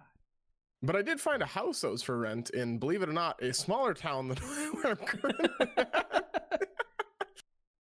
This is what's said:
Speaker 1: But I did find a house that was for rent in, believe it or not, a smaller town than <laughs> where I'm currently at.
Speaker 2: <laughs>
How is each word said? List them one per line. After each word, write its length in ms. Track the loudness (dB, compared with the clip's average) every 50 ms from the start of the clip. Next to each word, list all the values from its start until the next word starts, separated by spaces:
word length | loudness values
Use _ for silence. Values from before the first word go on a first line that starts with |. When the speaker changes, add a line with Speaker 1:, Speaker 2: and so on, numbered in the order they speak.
| -20 -20 _ _ _ _ _ _ _ _ _ _ _ _ _ -4 0
Speaker 1:
But 140 | 2 2
I 60 | 2 2
did 180 | 2 0 0
find 220 | 2 2 2 2 0
a 40 |
house 360 | -2 -2 -2 -2 -2 -2 0 0
that 80 | -2
was 120 | -2 -2 -2
for 140 | -2 0
rent 320 | 0 0 0 -2 -2 -4 -4
in, 280 | -2 -2 0 0 0 0
believe 240 | 0 0 0 2 0
it 80 | 0
or 20 | 0
not, 300 | 2 0 0 0 0 -2
a 100 | 0 0
smaller 400 | 0 0 0 2 2 2 2 0
town 360 | 0 -2 -2 -2 0 0 -2
than 100 | -2 -4
<laughs> 340 | -4 -6 -4 -4 -4 -4 -2 0 0
where 100 | 0 0
I'm 40 |
currently 520 | 0 -2 -4 -4 0 0 0 0 2 2 2 2 2 0 0 2
at. 500 | 0 0 2 2 0 0 2 2 0 0
Speaker 2:
<laughs> 920 | 0 -4 -6 -4 -2 -2 -2 -2 -2 -4 -6 -8 -8 _ -10 -10 -10 _ -10 -10 -10 -12 -20 -20 _ _ _ _ _ _ _